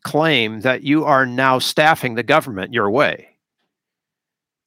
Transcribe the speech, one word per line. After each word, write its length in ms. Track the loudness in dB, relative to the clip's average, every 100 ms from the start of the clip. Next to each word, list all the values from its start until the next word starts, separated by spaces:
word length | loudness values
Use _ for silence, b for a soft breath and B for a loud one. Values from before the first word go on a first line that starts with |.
claim 580 | -6 -2 2 2 0 -2
that 220 | -4 -2
you 220 | 0 0
are 200 | 2 2
now 340 | 2 0 2 2
staffing 580 | 0 2 2 2 -2 -4
the 60 |
government 520 | 0 0 0 -6 -6
your 160 | -2 0
way. 380 | 0 0 -2 -12 _ _ _ _ _ _ _ _ _ _ _ _ _